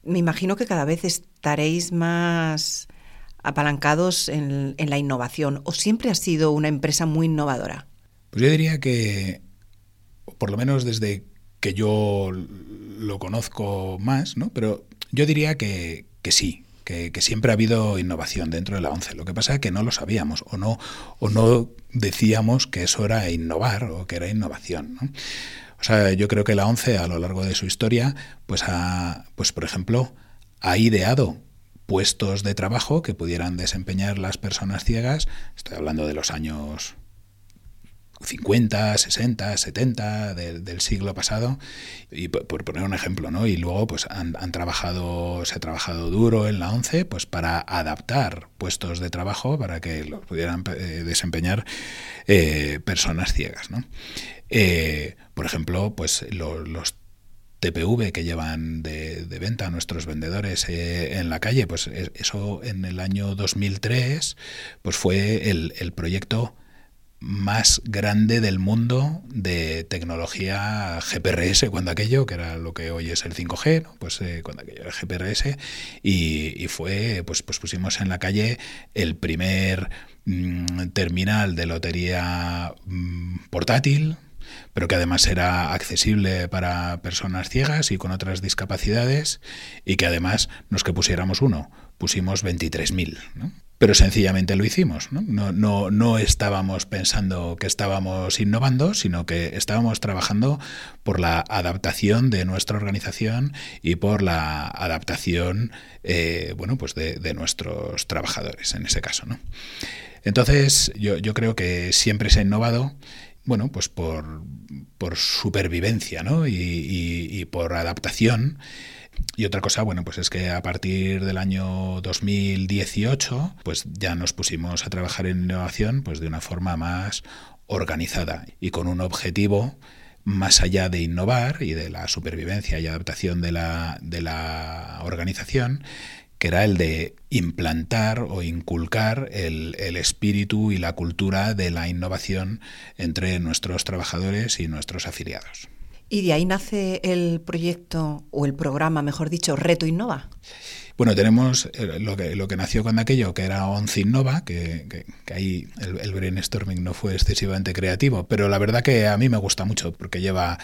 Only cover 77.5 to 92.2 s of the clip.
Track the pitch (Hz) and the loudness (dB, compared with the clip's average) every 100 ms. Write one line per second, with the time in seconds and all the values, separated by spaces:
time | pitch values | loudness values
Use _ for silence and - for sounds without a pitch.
77.5 | 95 104 90 92 - 95 90 95 101 110 | -8 -6 -4 -2 0 -2 0 0 2 2
78.5 | 120 - - - 107 85 80 80 80 92 | -2 -8 -16 -8 -2 -2 0 -2 0 2
79.5 | 95 95 92 92 - - - - 90 90 | 2 2 0 -4 -8 -14 -8 -4 -2 -2
80.5 | 87 87 90 87 98 90 87 95 107 101 | -2 -2 -2 -2 0 0 2 2 2 2
81.5 | 85 85 82 85 87 90 90 87 90 87 | 0 -2 -2 -2 -2 0 0 -2 -2 -2
82.5 | 87 87 - 95 92 87 87 87 90 - | -4 -6 -10 -8 -4 -4 -4 -6 -8 -4
83.5 | 87 - 117 143 143 156 165 - - - | -2 2 4 4 4 2 -2 -12 -14 -14
84.5 | - - - 87 92 87 87 - 90 90 | -16 -8 -4 2 2 4 4 4 4 2
85.5 | 90 87 87 - - 110 107 95 92 87 | 2 0 -2 -2 0 4 4 4 2 0
86.5 | 92 87 87 87 85 98 90 92 90 87 | 0 0 0 -2 -4 -4 -4 -2 -4 0
87.5 | 123 139 151 151 92 92 92 92 92 95 | 0 2 2 0 0 -2 -2 -2 -4 -2
88.5 | - - 95 104 110 123 143 151 - - | -4 -2 -2 2 2 4 2 0 -6 -10
89.5 | - - - - 95 87 87 90 110 - | -16 -16 -10 0 2 4 2 2 0 -2
90.5 | - - 98 - 87 90 90 92 95 135 | -6 -2 0 0 0 2 2 0 2 4
91.5 | 80 - - - - 87 101 | 2 -4 -16 -20 -6 -2 0